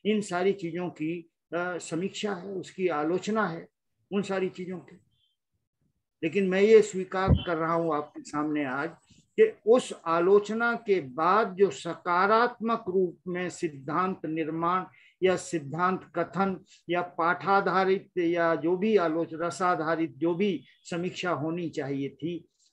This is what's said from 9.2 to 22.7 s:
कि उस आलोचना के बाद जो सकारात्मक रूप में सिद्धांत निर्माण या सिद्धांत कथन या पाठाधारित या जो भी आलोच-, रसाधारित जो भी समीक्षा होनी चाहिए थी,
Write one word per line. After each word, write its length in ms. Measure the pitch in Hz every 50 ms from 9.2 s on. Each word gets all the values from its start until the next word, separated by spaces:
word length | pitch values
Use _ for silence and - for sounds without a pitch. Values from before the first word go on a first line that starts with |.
| _ _ - -
कि 120 | 214 - - - -
उस 280 | 208 233 254 - - 185 - -
आलोचना 680 | 165 165 170 175 185 202 208 202 202 220 226 233 233 233
के 260 | 233 - - 196 185
बाद 560 | 143 131 123 156 160 175 190 214 233 196 185
जो 140 | 180 202 185
सकारात्मक 1120 | 139 - - 170 160 - - 180 170 175 190 202 220 220 240 240 240 - 208 226 226 226 226 190
रूप 300 | 175 190 185 175 165 _ - 180
में 220 | 175 180 180 175
सिद्धांत 760 | - - - 165 147 135 131 151 151 170 185 190 185 185 -
निर्माण 580 | 156 156 165 160 147 160 165 170 170 180 185 180 - _ _ _ _ _ -
या 140 | 180 185 180
सिद्धांत 760 | 165 - - - 165 143 139 151 165 180 185 190 170 - - -
कथन 500 | 175 165 170 - 180 196 196 190 - - _ - _ _ -
या 120 | 170 175
पाठाधारित 1160 | 170 170 - - 165 170 180 175 147 185 196 196 196 185 170 190 190 190 190 196 190 _ - 180
या 360 | 175 165 170 170 170 165 165
जो 220 | 151 143 165 185
भी 200 | 180 190 220 220
आलोच-, 380 | 196 175 165 156 170 160 - 160
रसाधारित 760 | 151 170 - - - 190 180 180 160 156 156 165 160 165 156
जो 240 | 131 131 156 170 175
भी 300 | 165 208 208 175 - - _ _ _ - -
समीक्षा 400 | 180 170 175 180 175 - - 180
होनी 400 | 160 139 147 160 165 180 175 156
चाहिए 380 | 147 156 143 135 143 139 139 135
थी, 400 | - - 143 170 175 160 - _ _ _ _ _